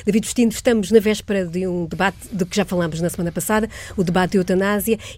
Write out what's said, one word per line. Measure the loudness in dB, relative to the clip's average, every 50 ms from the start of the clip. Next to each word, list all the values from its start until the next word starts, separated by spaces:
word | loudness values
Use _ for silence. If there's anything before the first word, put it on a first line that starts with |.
| 0
David | 2 2 2 0
Justino, | 0 0 2 2 2
estamos | 0 0 0 2 2 2 4 4
na | 4 6
véspera | 6 4 0 -2 -2 -4 -2 -2 -2
de | -2 -4 -4 -4 -2
um | -2 -4 -4
debate | -4 -2 -2 0 -2 -2 -4 -10 -8
do | -4 -4 -4
que | -2 0
já | -2 -2
falámos | 0 0 -2 -2 -2 -2 -2
na | -4 -4
semana | -2 -2 -4 -4
passada, | -4 -4 -2 0 0 0 0 -2 -6 -10 -14 -6 -4
o | -2
debate | 0 2 2 2 2 2
de | 2 2
eutanásia, | 2 2 2 2 2 2 0 0 0 0 -2 -2 -2 -8 -8